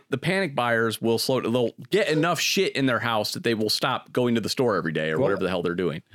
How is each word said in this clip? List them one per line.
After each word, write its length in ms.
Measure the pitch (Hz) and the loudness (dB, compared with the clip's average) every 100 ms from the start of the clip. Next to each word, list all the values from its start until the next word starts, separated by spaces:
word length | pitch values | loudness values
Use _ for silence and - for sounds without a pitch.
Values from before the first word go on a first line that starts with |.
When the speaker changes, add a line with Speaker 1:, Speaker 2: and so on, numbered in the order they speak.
| - | -4
Speaker 1:
the 80 | 135 | -4
panic 380 | 160 190 170 135 | -2 0 -2 -2
buyers 440 | 120 113 113 104 | 0 2 0 0
will 200 | 113 113 | 0 0
slow, 200 | - 131 | 2 0
they'll 360 | 110 123 117 - 131 | 0 0 0 -4 -2
get 180 | 190 170 | 0 2
enough 300 | 156 165 165 | 2 2 0
shit 360 | - 196 185 131 | 0 0 0 0
in 120 | 135 | 0
their 100 | 113 | 0
house 340 | 117 110 104 | 0 0 -2
that 100 | 107 | -2
they 100 | 117 | -2
will 160 | 110 107 | 0 0
stop 420 | - 143 123 - | 0 0 -2 -4
going 220 | - 123 | 0 2
to 80 | 117 | 2
the 80 | 92 | 0
store 280 | - 120 92 | 0 0 0
every 140 | 82 | 0
day 180 | 78 78 | -2 -2
or 60 | 80 | 0
Speaker 2:
Well, 80 | 95 | 0
Speaker 1:
whatever 180 | 98 | 0
the 60 | 92 | 0
hell 120 | 92 | 0
they're 140 | 87 87 | -2 0
doing. 260 | 87 76 - | -2 -4 -8